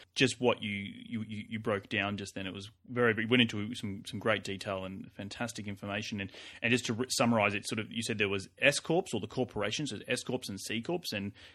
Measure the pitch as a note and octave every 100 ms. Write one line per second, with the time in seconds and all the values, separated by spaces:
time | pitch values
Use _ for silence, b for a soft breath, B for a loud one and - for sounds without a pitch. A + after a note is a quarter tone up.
0 | b - C3 - B2 - G#2+ G2+ G2+ A#2+
1 | - A#2 G#2+ G#2 - G#2+ A2+ G2+ - G#2+
2 | G2+ G2+ G2+ - F#2+ F#2+ G2 _ - A#2+
3 | A#2+ A2 A#2 B2+ A#2 G#2+ G#2 A#2+ G#2+ G2
4 | - G#2+ A2+ G#2 F#2+ G2 A2 F#2+ F#2+ F#2+
5 | - - G2+ - A#2+ - G2+ G2 G2+ G2+
6 | G#2 G#2 G2 B B B A2+ A#2+ - A2
7 | B2+ - A#2+ A#2 G#2 G2+ - A2+ G#2 A2+
8 | A2+ G#2+ G2+ G2 F#2 - C3+ C#3 - E3+
9 | - A2 A2 - B2 G#2+ G2+ A2 C#3+ G2+
10 | - B2 - B2 - G2 - A2 A#2 F3
11 | - G#2+ G2+ b b